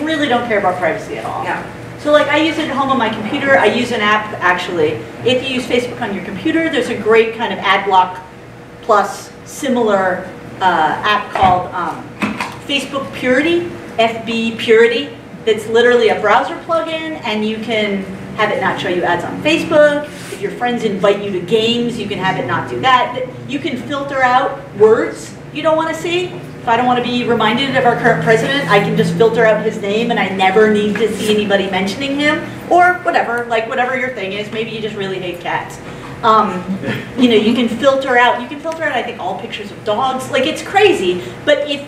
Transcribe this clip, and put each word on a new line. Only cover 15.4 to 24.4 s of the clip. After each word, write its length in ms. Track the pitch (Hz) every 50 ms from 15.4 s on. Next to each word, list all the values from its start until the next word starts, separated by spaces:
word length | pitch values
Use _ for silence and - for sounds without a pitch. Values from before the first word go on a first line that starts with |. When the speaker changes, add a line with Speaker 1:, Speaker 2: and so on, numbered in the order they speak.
| -
Speaker 1:
That's 220 | 226 214 220 - 226
literally 420 | 226 233 240 240 240 240 214 202
a 120 | 190 -
browser 340 | 208 208 214 277 285 - 339 - - 339
plugin, 520 | 330 320 320 320 320 320 320 311 311 - -
and 200 | 233 214 214 214
you 140 | 214 220 220
can 460 | 220 240 226 214 214 208 202 196 190 185 - - - - - -
have 140 | 214 208
it 100 | 196 180
not 180 | 190 180 - -
show 80 | 214 190
you 160 | 180 180 175
ads 220 | 175 175 - -
on 160 | - - -
Facebook. 640 | - 302 320 311 - - 330 302 294 294 285 294 294 - - - - -
If 80 | - -
your 100 | 202 185
friends 320 | - - 240 240 240 226 220
invite 360 | 208 190 - 208 202 202 208
you 100 | 202 202
to 100 | 190 175
games, 580 | 170 - 226 220 220 233 240 240 240 233 - -
you 80 | 202 202
can 120 | 202 185
have 180 | 190 185 180 185
it 80 | 175
not 240 | - 165 160 - -
do 100 | - 120
that. 460 | - 262 254 247 240 - - 254 254 254 - - - -
You 100 | 269 285
can 160 | 320 311 262
filter 460 | - - - 285 277 277 277 277 269 262
out 380 | 247 247 262